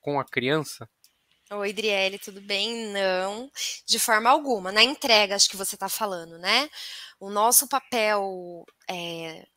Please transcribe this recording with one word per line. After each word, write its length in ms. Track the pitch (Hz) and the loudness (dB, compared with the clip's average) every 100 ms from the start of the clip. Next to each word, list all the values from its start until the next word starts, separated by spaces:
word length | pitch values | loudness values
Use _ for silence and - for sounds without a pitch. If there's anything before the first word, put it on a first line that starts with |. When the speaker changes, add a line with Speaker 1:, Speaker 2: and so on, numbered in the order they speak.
| - | -4
Speaker 1:
com 140 | 139 | -4
a 40 | |
criança? 640 | 131 - 123 156 143 - 117 _ _ _ _ _ _ | -2 -2 0 0 -2 -10 -18 _ _ _ _ _ _
Speaker 2:
Oi, 200 | 208 196 | -6 -4
Adriele, 460 | 202 214 196 190 196 | -2 0 2 0 -2
tudo 240 | - 196 | -12 -16
bem? 460 | 202 196 214 233 220 | -6 -4 -2 -4 -6
Não, 580 | 202 190 185 190 214 269 - - - | -2 0 0 -2 -6 -10 -8 -8 -8
de 140 | - 226 | -2 0
forma 320 | - 214 233 | 4 4 6
alguma. 400 | 302 277 220 185 | 4 4 0 2
Na 140 | 214 | 4
entrega, 500 | 233 294 - 214 202 | 4 4 4 4 4
acho 140 | 202 - | 2 0
que 80 | 190 | 0
você 200 | 190 202 | -6 -6
tá 120 | 190 | -6
falando, 500 | - 214 180 165 165 | -4 -4 -4 -10 -6
né? 320 | 180 233 294 - - - - - | 2 2 2 -6 -14 -14 -16 -14
O 100 | 196 | -6
nosso 400 | 208 226 247 262 | 2 4 4 2
papel, 960 | 269 - 240 214 208 196 185 175 170 - _ - | -2 -2 0 2 2 -2 -6 -12 -16 -20 _ -10
é, 580 | 185 170 165 165 160 - | -8 -8 -8 -10 -12 -18